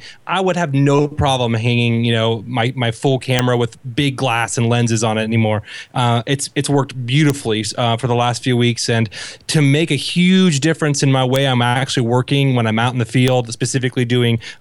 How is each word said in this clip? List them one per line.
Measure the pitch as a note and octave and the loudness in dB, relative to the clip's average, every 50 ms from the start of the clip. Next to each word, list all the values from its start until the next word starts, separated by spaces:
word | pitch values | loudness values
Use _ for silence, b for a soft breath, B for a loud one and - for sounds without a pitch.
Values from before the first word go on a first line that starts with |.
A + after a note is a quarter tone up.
| B B B B B - | B B B B B -6
I | E3+ F#3 | -4 -2
would | F#3+ F#3 F3 F3 | 0 0 0 0
have | F3 D3 C#3 | -2 0 2
no | C#3 C#3 C#3+ C#3+ C#3+ D3 D3 | 2 4 4 4 4 2 0
problem | D3 - D3+ C3+ C3 B2+ B2 A#2 A#2 | -2 -2 0 0 0 0 0 0 -2
hanging, | A2 A2+ B2 A#2+ A#2+ A#2+ A#2 A#2 A#2 A#2 | 0 0 0 2 2 2 2 0 0 0
you | A#2+ A#2 | 0 0
know, | A2+ A2+ A2+ A2+ A2+ F#2+ | 2 0 0 -2 -2 -6
my, | - B2+ B2 A#2 B2+ B2 | -6 -4 -2 -2 -2 -2
my | C3 B2 A#2 | -2 -4 -4
full | A#2 - - C#3+ B2+ A#2+ | -2 -2 0 0 0 0
camera | - - C3 B2+ B2 B2+ B2 B2 | 0 -2 -2 0 0 0 0 0
with | A#2+ A2+ - - - B2+ A#2 | 0 -2 -6 -10 -14 -10 -4
big | D3 C#3+ C#3 C3+ | -2 -2 -2 -2
glass | A#2+ C3+ B2+ A2+ A#2 A#2 A2+ - - | -2 -2 -2 0 -2 -2 -2 -2 -2
and | A#2 A#2 | 0 0
lenses | A#2+ A#2+ A#2+ A2 A2+ G#2+ A#2 | 2 2 2 0 0 0 0
on | A2 A2 G#2+ | 0 0 0
it | A2 | -2
anymore. | A2 A#2 A2+ A2 G#2+ G#2+ G#2 - B B B B B B | 0 0 0 2 2 0 -2 -4 B B B B B B
Uh, | C3+ B2 A#2+ A#2+ A#2+ A#2 - | -2 0 0 0 0 0 -2
it's, | C#3 C#3 - - - | -4 -4 -4 -6 -6
it's | D3 C#3 - | -4 -2 0
worked | C#3+ C#3+ C3 - - C3 A#2+ | 0 0 0 -2 -6 -8 -6
beautifully, | A#2 C3 D3+ D#3+ C#3+ C#3 C#3+ - A#2 G#2+ G#2+ G#2+ - - | -2 2 2 2 2 2 0 -2 -2 -2 -2 -2 -4 -4
uh, | - B2 A#2 A#2 A2+ | -2 0 0 0 0
for | - | 0
the | A#2+ A#2+ | 0 0
last | A#2+ A#2+ A#2+ A#2+ - - | 0 0 0 -2 -2 -2
few | C3+ B2+ | -2 0
weeks, | A#2+ A#2+ A#2+ A#2 - - - | 2 2 0 0 -2 -2 -2
and | A#2 A2+ A2 G#2 B B B B B B B - | 0 0 0 -2 B B B B B B B -2
to | - D#3+ | 0 2
make | D3 C#3 C#3 D3+ E3+ - | 4 4 4 2 2 0
a | D3+ | -2
huge | C3 - - - E3+ F3+ F3+ F#3+ F#3+ F#3+ F3+ D3 C3+ | -4 -4 -4 0 2 4 4 6 6 4 4 2 2
difference | B2+ D#3+ E3 - E3 D3 C#3 - | 0 0 0 0 0 -2 0 2
in | D3+ C3+ | 2 2
my | C3+ C3 C3 | 2 2 2
way | B2 C3 C3+ C#3 C#3 | 2 0 0 0 2
I'm | B2+ A#2+ A#2+ | 2 2 2
actually | A#2+ B2 C3 C3 - - C#3 A#2+ A2+ | 2 2 0 -2 -2 -2 -2 0 0
working | B2 B2+ B2 - C#3+ C#3 C#3 C3+ B2+ | 0 0 0 0 0 2 2 2 2
when | B2 A2+ A2 | 2 0 0
I'm | A2 A2+ | 0 0
out | A#2 B2+ A#2+ | 0 0 0
in | B2+ | -2
the | A#2+ | -4
field, | - - C3+ B2+ C3 B2+ B2+ A#2+ A#2 | 0 0 2 2 2 2 0 -2 -2
specifically | - - C3 A#2+ - C3+ A#2 B2+ - C3 B2 | -6 -6 -4 -4 -2 -2 -2 -2 -2 -2 -2
doing | A#2 B2+ B2 A#2+ A#2 A#2 A2+ B B B B | 0 0 2 2 2 0 -2 B B B B